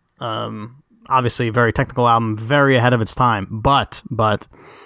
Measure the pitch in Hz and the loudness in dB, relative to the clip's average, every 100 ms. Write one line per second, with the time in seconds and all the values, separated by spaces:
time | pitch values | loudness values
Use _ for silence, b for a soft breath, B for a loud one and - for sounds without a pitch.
0 | _ _ 120 110 110 110 110 135 _ _ | _ _ -10 -8 -8 -10 -14 -18 _ _
1 | - 131 120 - 120 110 117 - 131 - | -2 0 0 -2 0 2 2 0 -2 0
2 | 120 117 113 107 113 147 139 127 123 123 | 2 2 0 -4 0 2 4 4 4 2
3 | 107 - 123 107 101 107 139 139 107 - | 0 0 0 0 -4 -4 0 0 -2 -10
4 | - 113 110 104 - B B B | -8 -2 0 -2 -6 B B B